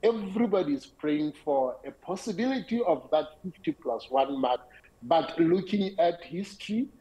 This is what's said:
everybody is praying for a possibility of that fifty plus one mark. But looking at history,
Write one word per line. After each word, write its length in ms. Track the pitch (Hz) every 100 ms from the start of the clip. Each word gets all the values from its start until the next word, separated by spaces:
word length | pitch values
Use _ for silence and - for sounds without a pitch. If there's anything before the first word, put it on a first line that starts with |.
everybody 680 | 214 226 196 202 233 190 156
is 120 | 139 -
praying 480 | _ 151 151 151 143
for 320 | - 139 127 -
a 60 | 139
possibility 880 | 139 - 190 - 180 247 262 180 233 185
of 220 | 151 -
that 160 | 156 147 -
fifty 300 | 185 - -
plus 360 | 147 131 113 -
one 320 | 131 135 139
mark. 200 | 127 123 - - _ _
But 360 | 120 165 - -
looking 600 | 165 185 - 208 190 196
at 240 | 175 175
history, 640 | - 170 196 - - 214 277 -